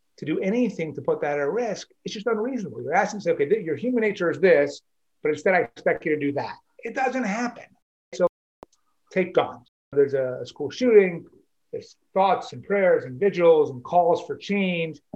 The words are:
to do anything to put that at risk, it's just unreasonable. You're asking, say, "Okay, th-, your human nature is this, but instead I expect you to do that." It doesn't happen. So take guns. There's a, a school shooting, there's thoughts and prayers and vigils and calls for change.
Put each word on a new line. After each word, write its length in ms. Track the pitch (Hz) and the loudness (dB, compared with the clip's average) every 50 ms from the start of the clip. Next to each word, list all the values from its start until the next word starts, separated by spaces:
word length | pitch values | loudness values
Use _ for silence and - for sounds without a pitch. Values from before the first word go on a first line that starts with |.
| _ _ _ - | _ _ _ -10
to 80 | 147 | -6
do 120 | 147 160 - | -4 -2 -2
anything 540 | 202 190 220 247 247 208 - - 165 151 - | 0 0 0 0 0 -2 -2 -4 -8 -8 -8
to 60 | 147 | -6
put 220 | - 170 156 151 | -2 -2 -2 0
that 160 | 156 147 147 147 | 0 -2 -2 -2
at 100 | 143 143 | -2 -2
risk, 400 | 180 233 247 214 185 - - _ _ _ - | -2 -2 -2 -4 -6 -8 -12 _ _ _ -12
it's 80 | 185 | -12
just 140 | 185 214 196 | -10 -6 -4
unreasonable. 560 | 240 226 214 226 254 269 226 190 143 113 120 | -2 -2 -2 -2 -4 -4 -6 -8 -8 -10 -10
You're 100 | 120 131 | -6 -2
asking, 280 | 160 190 208 190 214 202 | 0 0 0 0 -2 -4
say, 100 | - 170 | -2 -2
"Okay, 180 | 160 - 143 143 | 0 0 2 0
th-, 160 | 208 226 170 | 0 0 -2
your 120 | 160 147 | -4 -6
human 260 | - 214 254 254 233 | -4 -4 -2 -2 0
nature 280 | 214 208 196 - 175 165 | 0 -2 -2 -2 -2 -2
is 80 | 139 139 | 0 2
this, 440 | 175 185 160 143 147 143 - - _ _ _ _ _ _ _ _ | 4 6 6 6 4 0 -2 -10 _ _ _ _ _ _ _ _
but 80 | - 151 | -2 -2
instead 240 | 151 147 - 151 185 | -2 0 2 2 2
I 60 | 175 | 2
expect 440 | - - - - - 180 160 - - | 0 -2 -6 -4 -2 0 0 0 0
you 100 | 165 151 | -2 -2
to 60 | 147 | 0
do 120 | 139 143 | -2 -2
that." 240 | 139 139 - - - - _ _ _ - | -2 -4 -6 -6 -10 -14 _ _ _ -14
It 160 | - 233 - | -12 -8 -4
doesn't 300 | 269 262 254 240 262 240 | -2 -2 -2 -2 -2 -2
happen. 420 | 196 196 233 247 233 - - - - _ _ _ _ _ _ _ - - | -2 -2 -2 -4 -6 -6 -10 -20 -20 _ _ _ _ _ _ _ -10 -4
So 120 | - 180 175 _ _ _ _ _ - - _ _ _ _ _ _ _ _ _ | 0 0 0 _ _ _ _ _ -20 -20 _ _ _ _ _ _ _ _ _
take 220 | - 190 180 - | -2 -2 -2 0
guns. 340 | - 156 - - - - - _ _ _ _ - | 2 0 0 0 -4 -14 -20 _ _ _ _ -4
There's 220 | 139 143 139 131 135 | 2 2 2 2 2
a, 260 | 135 131 127 123 127 | -2 -2 -2 -4 -8
a 40 | 123 | -10
school 220 | - - - 147 - | -12 -10 -10 -10 -8
shooting, 560 | - - 254 247 220 208 190 180 170 165 - - _ - _ _ _ _ _ _ | -4 0 2 6 6 6 6 4 0 -6 -12 -16 _ -20 _ _ _ _ _ _
there's 240 | - - - - - _ _ _ | -12 -12 -12 -14 -20 _ _ _
thoughts 400 | - 190 196 196 175 - - - | 0 2 2 2 2 0 -4 -10
and 100 | 139 123 | -14 -12
prayers 420 | - - 196 202 190 180 165 147 - | -6 -2 0 2 4 4 4 2 0
and 140 | 131 127 127 | -4 -4 0
vigils 520 | 196 202 - 175 170 170 160 156 147 131 | 0 0 2 4 6 6 8 6 6 2
and 120 | 131 123 | -2 -10
calls 440 | - - 175 180 175 170 170 - - | -6 0 2 4 4 4 2 0 0
for 100 | - 139 | -6 -10
change. 640 | - - - 202 202 190 185 175 170 165 160 151 - _ _ - | -8 -6 -4 -2 0 0 0 -2 -2 -4 -6 -8 -12 _ _ -16